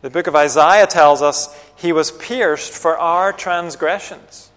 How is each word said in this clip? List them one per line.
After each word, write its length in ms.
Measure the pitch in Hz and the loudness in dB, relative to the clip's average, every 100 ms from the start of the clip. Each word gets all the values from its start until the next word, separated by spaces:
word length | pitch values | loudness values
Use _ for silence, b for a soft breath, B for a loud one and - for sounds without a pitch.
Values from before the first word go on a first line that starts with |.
The 80 | 139 | -6
book 180 | 151 175 | -6 0
of 80 | 147 | 0
Isaiah 520 | 147 143 156 196 202 | 2 4 4 6 4
tells 340 | 175 147 143 | 6 4 4
us 320 | 147 139 - B B B | 0 -2 -8 B B B
he 160 | 175 | -4
was 180 | 160 151 | -2 -2
pierced 600 | - - 254 202 147 - | -6 -10 -4 -2 -2 -8
for 260 | - 170 160 | -6 -4 -2
our 360 | 170 175 190 | -2 0 -2
transgressions 1160 | 196 - 175 175 143 156 185 - - _ - - | -4 -6 -6 -6 -6 -4 -6 -8 -20 _ -20 -20